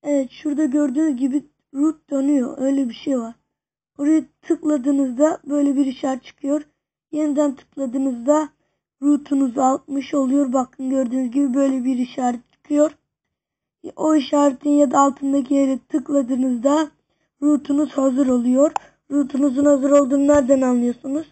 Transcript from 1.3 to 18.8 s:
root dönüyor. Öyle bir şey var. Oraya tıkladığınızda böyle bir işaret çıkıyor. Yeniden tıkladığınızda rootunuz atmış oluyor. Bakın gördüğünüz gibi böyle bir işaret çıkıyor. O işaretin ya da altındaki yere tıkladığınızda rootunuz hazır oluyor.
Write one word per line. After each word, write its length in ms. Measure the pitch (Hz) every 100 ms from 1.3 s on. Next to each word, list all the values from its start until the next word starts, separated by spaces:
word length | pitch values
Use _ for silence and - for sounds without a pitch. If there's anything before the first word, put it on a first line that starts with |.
| 285 - _ _
root 360 | 269 302 311 _
dönüyor. 480 | 277 269 294 240 -
Öyle 300 | 262 277 262
bir 60 |
şey 240 | 226 - 262
var. 160 | 226 233 _ _ _ _ _ _
Oraya 260 | 285 311 254 _
tıkladığınızda 960 | - 320 - 302 247 277 269 240 302 330 -
böyle 300 | 285 285 269
bir 100 | 269
işaret 380 | 254 277 262
çıkıyor. 380 | - - 277 302 294 _ _ _ _
Yeniden 420 | 302 302 277 294
tıkladığınızda 960 | 254 - - 269 254 269 240 233 302 302 _ _ _ _ _
rootunuz 560 | 285 294 294 277 269 233
atmış 560 | 262 269 - 277 254
oluyor. 380 | 294 262 277 277
Bakın 380 | 262 247 _ 262
gördüğünüz 400 | 269 254 254 254
gibi 240 | 247 285
böyle 300 | 247 277 262
bir 140 | 247 254
işaret 540 | 247 - 247 240 _
çıkıyor. 380 | _ _ 294 302 - _ _ _ _ _ _ _ _ - -
O 180 | 311
işaretin 560 | 311 254 294 285 262 294
ya 200 | 285 285
da 100 | 277
altındaki 540 | 277 277 277 277 247
yere 240 | 277 277 262
tıkladığınızda 1120 | _ 302 254 285 240 262 262 247 254 294 311 _ _ _ _ _
rootunuz 480 | 285 302 294 285 302
hazır 360 | - 269 254 269
oluyor. 460 | 247 240 254 294 311